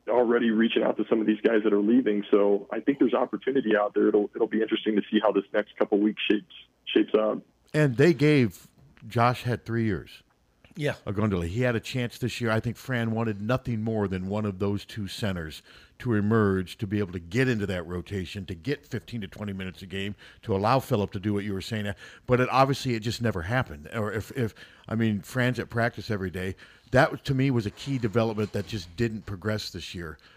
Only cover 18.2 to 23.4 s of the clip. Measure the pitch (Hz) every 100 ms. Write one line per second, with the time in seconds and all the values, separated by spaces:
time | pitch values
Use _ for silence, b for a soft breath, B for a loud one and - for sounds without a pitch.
18.2 | 87 104 92 85 80 143 - 117 - 120
19.2 | 95 - 104 95 92 - 95 98 98 98
20.2 | B B - 98 104 131 - 113 95 101
21.2 | 104 101 104 95 - 110 104 - B B
22.2 | - 123 123 123 135 135 135 113 113 110
23.2 | 117 90